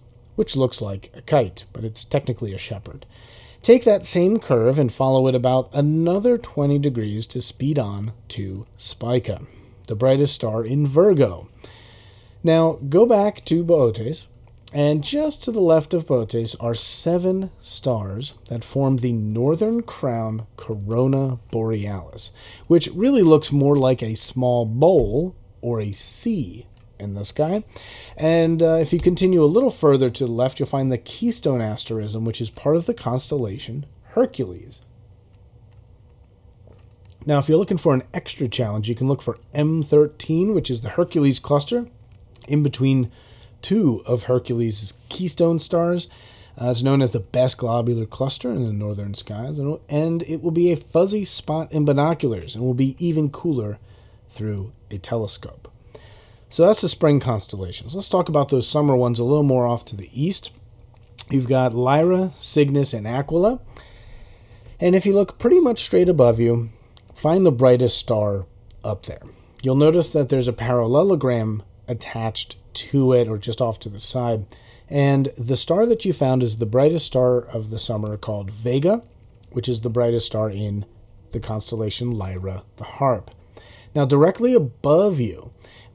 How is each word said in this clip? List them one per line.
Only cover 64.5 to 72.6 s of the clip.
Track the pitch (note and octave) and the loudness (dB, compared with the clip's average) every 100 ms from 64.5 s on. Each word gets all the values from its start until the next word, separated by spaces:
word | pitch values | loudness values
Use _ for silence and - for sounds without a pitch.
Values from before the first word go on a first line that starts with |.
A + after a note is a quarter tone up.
| - - - | -20 -20 -2
And | F3+ F#3 | 2 4
if | |
you | G3 | 4
look | G3 F#3+ - | 2 2 0
pretty | A#3+ F4+ | 4 6
much | C#4 A#3 | 6 2
straight | - F#3 F3+ | 0 2 4
above | D#3+ A#2+ A2+ | 6 6 6
you, | A#2 A#2 A2+ - - - - | 4 2 -2 -10 -20 -20 -20
find | - D3+ F#3 | -4 2 4
the | F3+ | 4
brightest | B2 B2+ B2 B2 - | 6 6 6 4 0
star | - A2 G#2 G2+ F#2+ - - - | -2 0 0 -2 -8 -16 -20 -12
up | G#2+ G2+ | -8 -8
there. | - - - - _ - | -10 -16 -18 -20 _ -6
You'll | C3 C3 | 0 4
notice | D3+ E3+ D3+ | 6 4 2
that | D#3 C3+ | 0 2
there's | C3+ B2 | 2 0
a | |
parallelogram | - A#2 B2 A2+ C#3 G3 E3 C3+ A#2+ A2 G#2+ - - - | -2 0 0 2 4 4 2 2 0 -2 -4 -8 -14 -10
attached | A2+ - A#2 A2+ - - - | -10 -8 -6 -6 -6 -10 -14